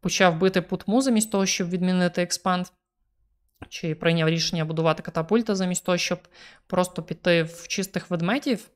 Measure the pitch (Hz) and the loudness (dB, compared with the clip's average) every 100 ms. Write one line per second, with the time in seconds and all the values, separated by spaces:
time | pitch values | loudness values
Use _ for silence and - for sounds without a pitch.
0 | 180 - 185 160 185 185 170 185 - 220 | -2 4 4 4 2 0 -2 -6 0 0
1 | 269 226 214 196 190 - 180 180 185 185 | 2 2 2 0 0 0 -2 -2 0 2
2 | 180 170 175 - 196 180 180 _ _ _ | 2 0 -4 -2 -2 -2 -4 _ _ _
3 | _ _ _ _ _ _ - - 170 156 | _ _ _ _ _ _ -18 -8 -6 0
4 | 170 165 160 165 160 175 156 160 160 156 | 2 2 2 2 0 -2 -2 0 0 0
5 | - - 160 220 226 196 185 180 - 175 | -4 -6 2 2 2 -2 0 -2 0 0
6 | - 175 _ - - - _ 185 180 - | 0 -4 _ -20 -20 -20 _ 0 0 -2
7 | 160 165 - 170 160 165 - - 190 185 | -10 -4 2 2 2 -6 -8 -6 -4 -6
8 | - 175 170 247 294 214 - | -4 -4 0 -2 0 -4 -4